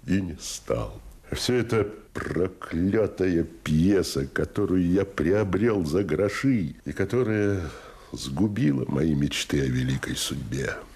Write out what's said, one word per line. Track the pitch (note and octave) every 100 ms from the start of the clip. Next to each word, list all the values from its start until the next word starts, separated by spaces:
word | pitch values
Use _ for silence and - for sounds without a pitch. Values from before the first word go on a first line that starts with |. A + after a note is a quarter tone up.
| -
и | F#2+
не | F#2 D#2
стал. | - - - A1+ - - - - -
Всё | - -
это | B2 A2+ A2+ G#2 - -
проклятая | - - - F#2 - - E2 F#2+ A2 G2+ - F#2 E2+
пьеса, | E2 - - D#2 F2+ G2 E2 - C2+
которую | - D#2 - G2 F#2 F2
я | F#2 G2
приобрёл | - D#2 G2+ G2 F#2+ A2+ G2+ D#2
за | E2
гроши | G2+ D#2 G2+ - C3+ B2 D2+ -
и | -
которая | - F#2+ A#2+ A2 G#2+ G2+ G2 D#2+ - - - -
сгубила | - C2 C#2 G#2+ G#2 D3 C2+ -
мои | C2+ D#2+
мечты | C#2+ C#2+ - - C#2+
о | C2+
великой | B1+ B1+ C2 - -
судьбе. | - C2+ B1 C2 C2+ - -